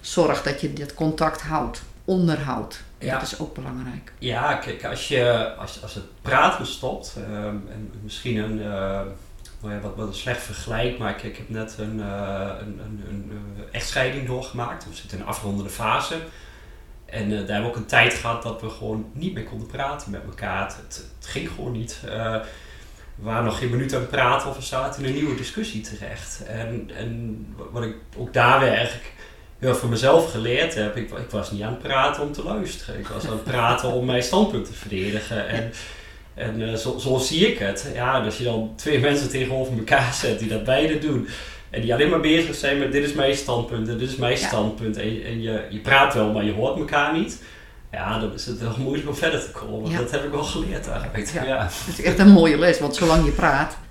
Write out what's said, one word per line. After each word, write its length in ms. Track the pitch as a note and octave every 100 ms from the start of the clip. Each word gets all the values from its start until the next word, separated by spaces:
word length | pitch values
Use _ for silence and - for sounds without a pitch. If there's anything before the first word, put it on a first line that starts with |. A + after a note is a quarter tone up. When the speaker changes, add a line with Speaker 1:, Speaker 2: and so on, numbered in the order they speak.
Speaker 1:
zorg 420 | - - D#3 C#3
dat 180 | - C#3+
je 120 | C#3+
dat 220 | C#3+ C#3+
contact 480 | - D#3 D#3 D#3+ D#3
houdt, 400 | D3 D#3 B2 - - -
onderhoudt. 800 | - F#3+ E3+ D3+ C#3 A#2+ A2+ - - -
Speaker 2:
Ja. 140 | C#3 C3+
Speaker 1:
Dat 40 |
is 160 | C3 -
ook 160 | D3+
belangrijk. 580 | - C3 B2+ B2+ C3+ - -
Speaker 2:
Ja, 360 | B2 A#2 C#3
kijk, 300 | - - -
als 240 | - - -
je, 460 | C#3 B2 A#2 A2+ -
als, 240 | - -
als 120 | -
het 100 | - F#2 -
praten 440 | - C3 D#3 - B2+
stopt, 480 | - B2+ G#2 - -
ehm, 280 | G#2+ G#2 G#2 G#2 G2
en 200 | A2 G#2 G#2
misschien 340 | G#2+ - B2+ A2
een, 260 | G#2+ A2
eh, 380 | G#2 G2+ G2 G2 G2 G2 - - - -
nou 140 | A2
ja, 60 | G#2
wat, 120 | G2 G2+
wat 120 | G#2+
een 60 |
slecht 280 | - - A#2+
vergelijk, 560 | - - - A2+ B2 B2
maar 120 | G#2+
ik, 120 | G#2
ik 140 | A2+ -
heb 120 | -
net 260 | A2 G#2+ -
een, 220 | G#2+ A2
eh, 500 | G2+ G2 G2 G2 G2 G2
een, 200 | G#2 G#2
een, 200 | A2 G#2+ G2+
een, 220 | G2+ G2 G#2 G#2 G2+
eh, 60 | F#2+
echtscheiding 520 | A#2+ - - C3 C#3 B2
doorgemaakt. 580 | B2+ B2+ B2 A#2+ - -
We 60 |
zitten 240 | D#2+ - F#2+
in 40 |
een 60 | -
afrondende 400 | - G#2 G2+ G2
fase. 440 | - A2 A#2 - D#3+ E3 - - - - - - - -
En, 160 | -
eh, 60 | G#2
daar 80 | G#2+
hebben 240 | F#2+ G#2
we 60 | A#2
ook 80 | A#2
een 100 | G#2
tijd 280 | A#2+ A#2
gehad 280 | - A#2 A2+
dat 180 | A#2 G#2+
we 80 | A2+
gewoon 380 | G#2+ A2 A2 G#2+
niet 220 | C3 F3+
meer 100 | D3+
konden 220 | A2 A2 A2
praten 440 | - C#3 C#3+ -
met 120 | F#2+ F2+
elkaar. 380 | - G2+ F#2+ G2
Het, 100 | -
het, 280 | - - - -
het 80 | -
ging 220 | - -
gewoon 180 | - B2+
niet. 280 | A2+ A#2 - -
Eh, 240 | A2 A2+ A2 - - - - - - -
we 80 | -
waren 200 | G#2 A2+
nog 140 | A#2 -
geen 120 | B2+
minuut 240 | A#2+ C3+
aan 60 | B2+
het 100 | A#2+
praten 380 | - B2+ C#3 C#3+
of 60 | C3
we 60 |
zaten 400 | B2 C3 C3 C3
in 60 | C3
een 60 |
nieuwe 200 | C#3+ D3+ B2+
discussie 440 | B2+ - A3 A2
terecht. 600 | G#2 G2+ G2 - - - -
En, 440 | A2+ A2+ A#2 - -
en 500 | A#2 A#2 A#2 G#2+ - - -
wat 100 | G#2
ik 120 | A2 G#2+ - -
ook 160 | A#2+
daar 280 | B2+ A#2+ C3+
weer 120 | C3
eigenlijk 400 | A2 A#2 - - - - - - -
heel 100 | C3
erg 100 | B2
voor 100 | A#2+
mezelf 420 | A2+ C3 D#3+ E3
geleerd 440 | B2 A2+ B2+ E3+
heb, 220 | - G#2 A2
ik, 140 | G#2+
ik 200 | - -
was 200 | G#2+ -
niet 120 | G2+
aan 100 | G#2+
het 100 | B2
praten 400 | C3+ C3+ C3 C#3+
om 100 | D3
te 100 | D3
luisteren. 560 | - A2 F#2+ - - -
Ik 60 | G2+
was 180 | G#2+ -
aan 60 |
het 120 | G#2+
praten 480 | - B2 A#2 A#2 B2+
om 140 | B2 B2
mijn 160 | B2+
standpunt 420 | B2 F#3 G#3 B2+
te 80 | -
verdedigen. 760 | - G#2 G2 G2 G#2 - A2 G2
En 140 | A#2
Speaker 1:
Ja. 80 | A2+ - - - - - - -
Speaker 2:
En, 320 | A2+ A2 A2+
eh, 40 |
zo, 240 | A2+ - -
zo 200 | C3 B2+
zie 340 | - D#3 G#3+
ik 60 | -
het. 320 | G2 F#2+ -
Ja, 240 | - B2 B2+
en 60 |
als 140 | G#2 G2+
je 60 |
dan 280 | A#2+ A2 A2 -
twee 220 | D3+ C#3+
mensen 300 | C#3 C#3+ C3+
tegenover 480 | C#3 B2+ C3 C3 A#2
elkaar 340 | A2 - B2
zet 240 | - C3 G#2
die 100 | A2
dat 160 | A2
beide 340 | G#2 C3+ D#3 D3+
doen 300 | D3+ B2 G#2+ - - - -
en 100 | A2
die 140 | A2+
alleen 160 | A#2+ D3+
maar 100 | E3
bezig 340 | D3+ E3 D#3+
zijn 240 | - C#3 C#3+
met: 140 | C3
"Dit 120 | C#3+
is 80 | C#3+
mijn 220 | D3 - G#3+
standpunt 520 | - A#2+ A#2 B2 A2
en 100 | A#2
dit 100 | B2+
is 80 | C3
mijn 220 | B2 B2
Speaker 1:
Ja. 80 | -
Speaker 2:
standpunt." 500 | - G#2+ G#2+ A2+ G2+
En, 280 | G2+ A2
en 180 | - A#2
je, 220 | A2+ G#2+ G#2+
je 80 | G#2
praat 360 | - C3+ B2
wel, 180 | A#2+ G#2
maar 120 | G#2+
je 80 | G#2
hoort 260 | G2+ A#2 F#3
elkaar 340 | - D3 D3
niet. 300 | E3 G#3 - - - - - -
Ja, 260 | - F#2+ A2
dan 140 | A2
is 120 | - -
het 120 | G#2+
wel 160 | A2+ A#2+
moeilijk 300 | C3+ C#3+ D3
om 60 |
verder 260 | - E3 D#3
te 100 | -
komen. 400 | - G#2+ G#2+ D#3
Speaker 1:
Ja. 80 | E3+
Speaker 2:
Dat 120 | F#3+
heb 140 | D3
ik 60 | C#3+
wel 120 | C#3+
geleerd 400 | D3+ - - -
daaruit. 460 | - - - - G2+
Speaker 1:
Ja. 100 | D#3+
Speaker 2:
Ja. 180 | C3 C3 - - -
Speaker 1:
Dat 120 | E3
is 40 |
echt 140 | F3 -
een 120 | G3
mooie 280 | G3 E3 D3
les, 200 | E3+ E3
want 160 | D3 -
zolang 280 | E3+ D#3+
je 60 | D#3
praat 460 | C#3 E3 C#3 D#3 - -